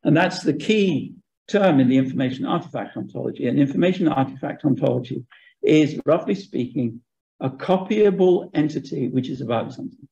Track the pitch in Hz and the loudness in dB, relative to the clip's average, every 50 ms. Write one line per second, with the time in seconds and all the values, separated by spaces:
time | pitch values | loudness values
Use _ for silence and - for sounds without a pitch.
0 | _ - 151 160 180 175 - - - 160 139 - - - 214 214 202 185 151 123 | _ 4 4 4 4 2 -2 -2 -2 -2 -2 -2 0 2 2 4 4 2 0 -2
1 | - - - - _ _ _ _ _ - - 202 196 185 151 135 127 123 131 135 | -4 -6 -12 -20 _ _ _ _ _ -2 0 2 4 4 6 6 4 6 4 4
2 | 131 131 127 131 131 127 - - - - 175 175 - - - 117 101 - - - | 2 2 -2 -2 -2 -2 -4 -6 -4 -2 -2 -4 -4 -6 -8 -8 -8 -8 -10 -12
3 | - - - - 127 - - - - 123 - 143 143 135 - 175 170 180 180 - | -12 -10 -10 -8 -8 -8 -6 -4 -4 -2 2 2 2 2 2 0 2 2 2 2
4 | 175 156 - 135 135 - - - - 147 - - - 151 127 - 147 131 123 123 | 0 0 2 0 -2 -2 -4 -10 -10 -10 -10 -2 0 0 0 2 0 0 0 -2
5 | 120 123 135 143 123 _ - _ _ - _ _ - - 156 156 151 139 156 - | -4 -6 -10 -10 -10 _ -20 _ _ -20 _ _ 2 4 4 4 4 2 0 -4
6 | - 139 156 170 - - 202 190 - _ - 127 120 - - 147 123 117 113 117 | 0 0 0 0 2 -2 -4 -4 -6 _ -6 -6 -6 -4 -4 -4 -4 -4 -6 -8
7 | _ _ _ _ _ _ _ _ - 135 - - - - 185 190 190 - 214 214 | _ _ _ _ _ _ _ _ -6 -6 -6 -6 0 0 0 0 0 -2 2 4
8 | 208 202 185 175 185 180 175 190 - - - 151 151 151 151 - - - - - | 4 2 4 4 4 4 4 2 0 -4 -2 -2 -2 0 -2 -6 -8 -8 -6 -4
9 | 127 - - 131 127 - 135 127 139 110 120 113 117 - - - 131 - - _ | -4 0 -2 -2 -2 -2 -8 -8 -4 -4 -4 -4 -4 -6 -10 -12 -12 -14 -14 _
10 | - _ | -20 _